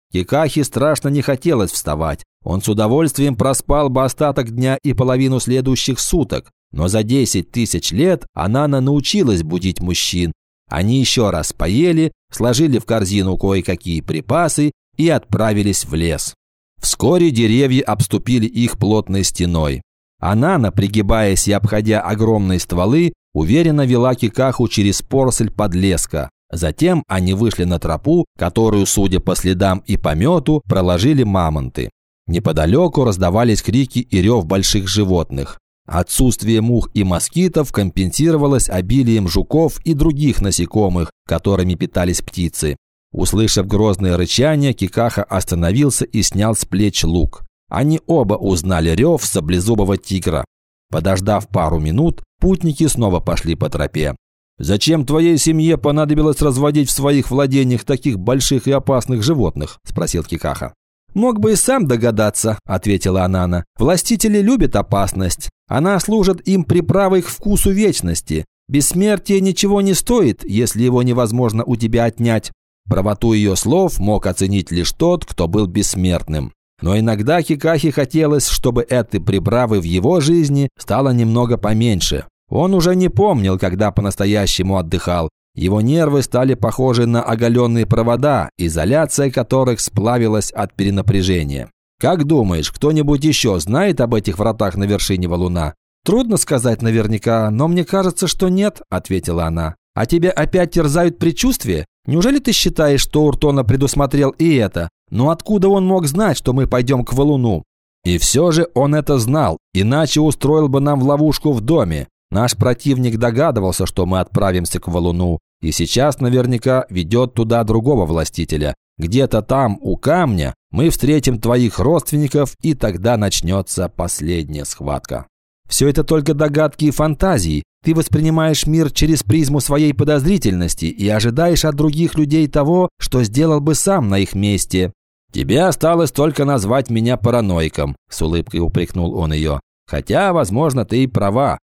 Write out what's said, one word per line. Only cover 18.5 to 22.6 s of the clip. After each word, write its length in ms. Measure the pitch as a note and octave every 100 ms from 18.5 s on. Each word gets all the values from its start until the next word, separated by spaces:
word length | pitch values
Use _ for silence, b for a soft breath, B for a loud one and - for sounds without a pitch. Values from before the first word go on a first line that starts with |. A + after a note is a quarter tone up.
| - A#2+ -
плотной 460 | G2 G#2+ G2+ G2
стеной. 580 | F2+ - F2 E2+ D2+ C2+ - _ _ _
Анана, 500 | E2+ G#2+ D3 F#3 G#2
пригибаясь 800 | G2+ G2+ G#2+ G2 A2+ G#2 F#2+ -
и 40 |
обходя 480 | G2+ G2+ G#2+ G#2+ G#2
огромные 600 | F2 G#2+ A2+ A2 F#2+ F2+